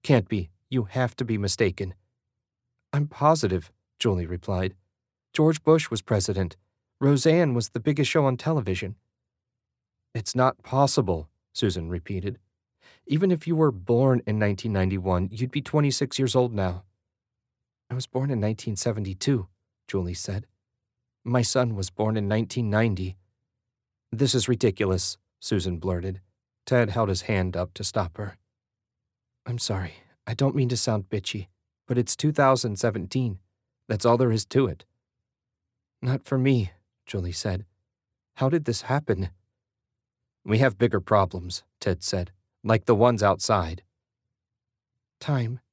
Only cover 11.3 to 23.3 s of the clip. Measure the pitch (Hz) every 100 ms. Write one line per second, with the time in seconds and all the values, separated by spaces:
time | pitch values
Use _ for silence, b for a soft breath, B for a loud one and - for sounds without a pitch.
11.3 | _ _ - 107 90 82 87 - 98 98
12.3 | - _ _ _ _ b b - 156 190
13.3 | 170 165 160 156 101 90 120 135 127 -
14.3 | 107 104 98 117 98 92 95 92 90 95
15.3 | 107 127 147 - 151 147 - 135 - 131
16.3 | 131 123 107 92 90 _ _ _ _ _
17.3 | _ _ _ _ _ _ 123 - 127 139
18.3 | 120 104 110 - 101 123 107 95 95 -
19.3 | 127 90 _ _ _ _ 98 90 87 -
20.3 | 98 - _ _ _ _ _ _ _ 113
21.3 | 123 117 131 123 104 92 - 107 110 101
22.3 | 107 110 - 110 104 117 92 92 92 _